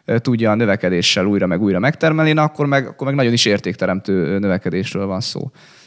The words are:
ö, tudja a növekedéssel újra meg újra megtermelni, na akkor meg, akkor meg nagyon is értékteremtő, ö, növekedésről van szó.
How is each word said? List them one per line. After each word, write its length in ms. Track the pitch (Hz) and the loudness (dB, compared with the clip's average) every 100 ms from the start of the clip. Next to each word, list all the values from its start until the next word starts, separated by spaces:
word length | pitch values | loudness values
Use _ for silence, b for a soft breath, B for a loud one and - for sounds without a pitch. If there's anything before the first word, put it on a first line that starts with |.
ö, 140 | - 117 | -4 -2
tudja 320 | 131 117 113 | 0 2 2
a 40 | |
növekedéssel 720 | 107 113 98 90 90 85 - 95 | 2 2 2 0 0 0 0 2
újra 200 | 101 92 | 2 0
meg 160 | 87 | 0
újra 160 | 104 92 | 0 0
megtermelni, 540 | 123 156 160 156 156 | 0 0 0 2 2
na 100 | 156 | 2
akkor 240 | 151 - 143 | 0 0 0
meg, 200 | 139 127 | 0 -2
akkor 200 | - 135 | -6 -4
meg 100 | 139 | 0
nagyon 160 | 123 | 2
is 120 | 117 | 2
értékteremtő, 800 | 117 101 92 - 92 92 - 95 | 2 0 -2 -4 -2 -2 -2 0
ö, 140 | 78 98 | 0 0
növekedésről 680 | 101 90 92 85 95 90 98 | 0 -2 -2 -4 -4 -6 -4
van 140 | 95 | -6
szó. 300 | - - - B B B | -6 -8 -10 B B B